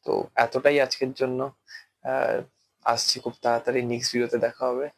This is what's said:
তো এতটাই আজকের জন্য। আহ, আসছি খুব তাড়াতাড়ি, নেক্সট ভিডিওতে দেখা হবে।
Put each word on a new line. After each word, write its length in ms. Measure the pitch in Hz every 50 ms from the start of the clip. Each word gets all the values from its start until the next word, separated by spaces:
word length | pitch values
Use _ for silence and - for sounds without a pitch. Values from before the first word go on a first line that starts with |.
| _
তো 80 | - - 98 - - _
এতটাই 460 | - 117 117 - 131 131 143 147 143
আজকের 320 | 135 131 - - 135 131
জন্য। 280 | 131 - 135 127 127 127 135 139 - _ _ _ - - - _ _ _ _
আহ, 340 | 131 131 135 - 117 113 - - - _ _ _ _ _ _ _
আসছি 300 | 117 117 120 - - - 123
খুব 140 | - 120 120 _
তাড়াতাড়ি, 380 | - 123 117 117 - 123 127 131
নেক্সট 280 | 120 120 120 117 123 -
ভিডিওতে 260 | - 120 120 117 - 117
দেখা 240 | 107 120 - - 127
হবে। 200 | 127 123 127 143 147 -